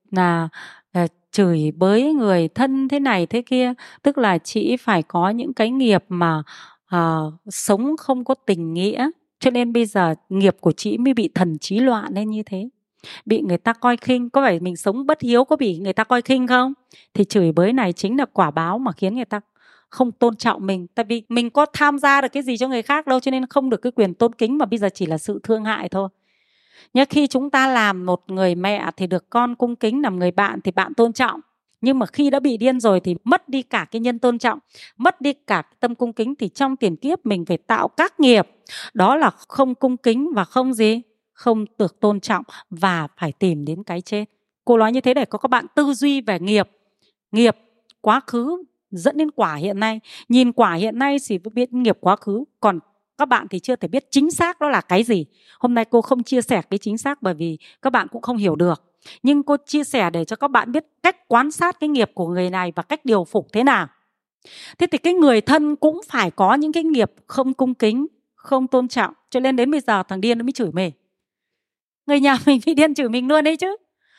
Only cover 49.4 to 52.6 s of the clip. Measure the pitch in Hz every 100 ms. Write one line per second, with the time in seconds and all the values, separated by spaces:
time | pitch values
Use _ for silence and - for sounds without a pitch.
49.4 | 185 147 180 196 220 220 - - - 247
50.4 | 247 233 214 170 220 226 277 285 - 196
51.4 | 214 220 254 247 240 180 180 202 - 202
52.4 | 294 -